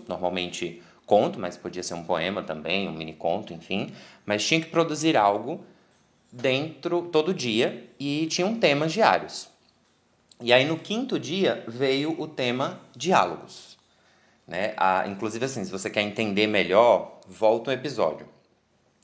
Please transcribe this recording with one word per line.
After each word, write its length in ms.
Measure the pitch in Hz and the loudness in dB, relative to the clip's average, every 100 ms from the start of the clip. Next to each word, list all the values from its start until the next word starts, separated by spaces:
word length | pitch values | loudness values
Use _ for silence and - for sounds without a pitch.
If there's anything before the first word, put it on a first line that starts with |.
| - | -8
normalmente 760 | 87 90 92 87 - 87 82 - _ - | -4 -2 -2 -4 -6 -8 -10 -20 _ 2
conto, 340 | 104 143 - | 2 2 -2
mas 160 | 90 - | -8 -10
podia 280 | - 87 | -10 -10
ser 100 | 85 | -8
um 100 | 85 | -8
poema 380 | 85 87 85 98 | -4 -2 -2 -4
também, 460 | 82 78 78 95 95 | -6 -8 -4 -4 -4
um 40 | |
mini 200 | 80 80 | -8 -12
conto, 400 | 78 85 90 110 | -6 -4 -4 -6
enfim. 380 | 85 - 95 - - - - - | -14 -8 -6 -6 -10 -20 -14 -4
Mas 180 | 104 | -4
tinha 160 | - 160 | 0 0
que 120 | 160 | 2
produzir 440 | 165 165 151 160 139 | 0 0 0 2 4
algo 480 | 101 104 117 165 - _ _ _ _ _ _ | 4 2 -2 -10 -14 _ _ _ _ _ _
dentro, 720 | 127 131 131 160 156 170 175 170 | -4 0 0 -2 -8 -4 -4 0
todo 200 | 156 156 | 0 0
dia, 560 | 180 127 110 156 233 - - | -2 -2 0 0 -2 -14 -8
e 260 | 139 147 160 | -4 -2 -2
tinham 300 | - 180 226 | 0 -2 2
temas 360 | 180 143 156 | 2 2 0
diários. 560 | 175 196 90 - - - _ _ _ _ _ _ _ _ - | 4 4 4 0 -12 -16 _ _ _ _ _ _ _ _ -6
E 100 | 117 | 4
aí, 140 | 123 139 | 6 6
no 140 | 160 | 0
quinto 400 | - 214 262 165 | -4 -4 -2 -4
dia, 440 | 127 185 165 - - | -2 0 2 0 -4
veio 520 | 117 135 135 151 165 | -2 0 2 0 -4
o 80 | 156 | -6
tema 520 | 143 123 123 147 202 - - | -4 -2 0 -2 -6 -16 -6
diálogos, 840 | 147 165 90 80 - - - - _ _ _ _ _ _ - | 2 4 4 0 -12 -20 -20 -20 _ _ _ _ _ _ -10
né? 260 | 85 104 - | -4 -4 2
Ah, 300 | 92 92 95 | 2 4 0
inclusive, 380 | 98 110 113 131 | -4 -6 -4 -4
assim, 180 | 127 | -4
se 80 | 92 | -6
você 200 | 95 101 | -6 -4
quer 100 | - | -2
entender 460 | 104 98 110 98 107 | -2 -2 0 2 2
melhor, 720 | 104 87 95 120 98 - - - | 2 4 6 8 6 2 -14 -20
volta 400 | 92 107 117 131 | 0 2 2 0
um 40 | |
episódio. 540 | 131 139 120 85 - - _ _ _ _ _ _ _ | -4 -4 0 0 -2 -10 _ _ _ _ _ _ _